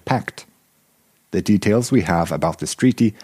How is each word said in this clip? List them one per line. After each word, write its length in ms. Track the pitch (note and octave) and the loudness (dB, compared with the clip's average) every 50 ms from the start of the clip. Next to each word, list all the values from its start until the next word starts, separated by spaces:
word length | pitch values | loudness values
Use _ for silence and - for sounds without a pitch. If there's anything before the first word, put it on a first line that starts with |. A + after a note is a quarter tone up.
| - | -6
pact. 400 | - C3+ B2 - - - - - _ _ _ _ _ _ _ _ _ _ _ _ _ _ _ _ _ | -4 -4 -4 -4 -8 -14 -18 -20 _ _ _ _ _ _ _ _ _ _ _ _ _ _ _ _ _
The 100 | - G2 | -4 -2
details 500 | F2 - G#2 G2 - G#2+ G#2 A#2 B2 - | 0 2 2 2 2 2 0 0 0 2
we 120 | C3+ B2+ F#2 | 2 2 2
have 280 | D#2+ F2+ E2+ E2+ E2 | 2 0 0 0 -2
about 280 | D#2 - - E2 D#2+ - | -2 -2 -2 -2 -4 -4
this 140 | - D2+ - | -8 -10 -4
treaty 400 | - - C3 B2+ - A#2+ A2 G#2+ - | 0 0 0 2 2 2 0 0 -2